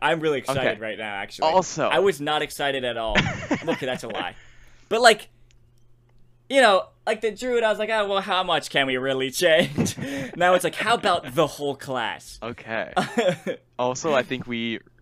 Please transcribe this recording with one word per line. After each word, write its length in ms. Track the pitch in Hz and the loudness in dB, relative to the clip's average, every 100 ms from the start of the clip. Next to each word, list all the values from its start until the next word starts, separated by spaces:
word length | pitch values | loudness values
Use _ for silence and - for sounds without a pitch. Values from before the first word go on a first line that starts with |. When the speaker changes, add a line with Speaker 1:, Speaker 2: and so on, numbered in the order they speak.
Speaker 1:
I'm 180 | 147 165 | -2 0
really 200 | 156 139 | 0 -2
excited 320 | 117 135 123 | -2 -2 -2
Speaker 2:
Okay. 80 | 104 | -2
Speaker 1:
right 160 | 110 101 | -6 -8
now, 180 | 107 98 | -8 -8
actually. 380 | 101 - 160 | -10 -2 2
Speaker 2:
Also 340 | 180 175 160 120 | 2 2 -2 2
Speaker 1:
I 120 | 151 | 4
was 200 | 196 147 | 2 0
not 220 | 147 151 | -2 -2
excited 420 | 147 - 143 135 | -4 -4 -2 -2
at 140 | 123 117 | -2 -4
all. 180 | 113 104 | 0 0
Speaker 2:
<laughs> 540 | - - - - 160 | 0 -6 -6 -4 -4
Speaker 1:
Okay, 160 | 160 131 | -4 -4
that's 180 | 127 | -6
a 60 | 117 | -8
lie. 260 | 101 90 - - - - - - | -8 -10 -10 -20 -20 -20 -20 -4
But, 100 | 220 | 6
like, 300 | 233 214 - _ - _ _ _ _ - _ - - _ _ | 6 6 0 _ -20 _ _ _ _ -20 _ -20 -20 _ _
you 100 | 269 | 6
know, 300 | 240 190 - _ - | 8 6 2 _ -4
like, 140 | 214 | -2
the 100 | 226 | -2
druid, 320 | 202 254 240 | -4 -2 0
I 60 | 220 | 2
was 100 | 202 | 0
like, 100 | 214 | 0
"Oh, 180 | 220 202 | 0 0
well, 100 | 196 | -2
how 220 | 190 185 | 0 -2
much 260 | 185 165 - | 2 0 0
can 180 | 160 135 | 0 0
we 100 | 127 | 0
really 340 | 135 131 131 | 0 -2 -2
change?" 640 | 131 175 160 175 147 226 - | 2 4 6 4 0 -2 -2
<laughs> 380 | 269 277 262 - | -8 -8 -8 0
Now 180 | 175 | 4
it's 120 | 180 175 | 4 2
like, 100 | - | -4
"How 200 | 214 233 | 0 2
about 380 | 208 175 - | 2 0 -2
the 140 | 127 151 | 0 0
whole 300 | - 143 135 | 0 -6 -6
class?" 600 | - 127 110 80 - - | -6 -4 -4 -6 -12 -12
Speaker 2:
Okay. 500 | 113 - - 113 82 - | -12 -12 -6 -6 -2 -4
Speaker 1:
<laughs> 800 | 180 - 202 170 - - _ - | -2 0 0 -2 -6 -10 _ -4
Speaker 2:
Also, 340 | 123 127 165 | -2 -2 0
I 100 | 139 | 0
think 220 | 120 127 123 | 0 -6 -6
we, 340 | 117 117 110 - _ | -6 -4 -6 -10 _